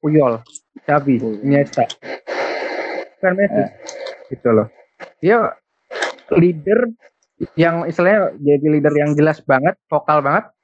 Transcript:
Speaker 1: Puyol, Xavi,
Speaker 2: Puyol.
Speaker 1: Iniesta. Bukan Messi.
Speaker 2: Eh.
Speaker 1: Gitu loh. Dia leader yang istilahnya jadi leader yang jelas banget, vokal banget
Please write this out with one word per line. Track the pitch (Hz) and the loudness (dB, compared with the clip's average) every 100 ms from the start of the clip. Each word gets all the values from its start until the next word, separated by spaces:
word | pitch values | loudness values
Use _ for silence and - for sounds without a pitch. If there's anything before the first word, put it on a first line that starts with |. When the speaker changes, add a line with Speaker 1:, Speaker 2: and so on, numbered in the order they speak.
Speaker 1:
Puyol, | 151 151 131 113 - - _ - | 2 2 2 0 -10 -20 _ -14
Xavi, | - 147 139 123 | -2 0 2 0
Speaker 2:
Puyol. | 113 107 135 | 0 -4 0
Speaker 1:
Iniesta. | 143 139 - 120 - - - - - - - - - - - - _ | 0 0 0 -2 -4 -14 -14 -10 -8 -6 -6 -8 -8 -8 -10 -12 _
Bukan | 185 185 | -2 0
Messi. | 202 208 | 0 0
Speaker 2:
Eh. | - - - - - - - | -4 -8 -18 -14 -14 -16 -14
Speaker 1:
Gitu | 131 123 | -4 2
loh. | 110 107 _ _ _ - _ | 2 0 _ _ _ -20 _
Dia | 165 226 - - _ _ _ - - - - | 2 2 0 -6 _ _ _ -8 -8 -8 -2
leader | 185 175 160 165 220 247 226 _ _ _ _ - | 2 2 0 0 0 0 -6 _ _ _ _ -10
yang | - 170 170 165 | 0 0 0 -4
istilahnya | 170 180 214 180 101 | 0 2 2 0 -2
jadi | 143 143 151 | 0 2 2
leader | 151 147 | 2 2
yang | 147 147 | 0 0
jelas | 147 151 147 | 2 2 0
banget, | - 131 151 - _ | 0 2 2 -4 _
vokal | 151 - 151 | -4 0 0
banget | 139 170 - _ | 2 -2 -4 _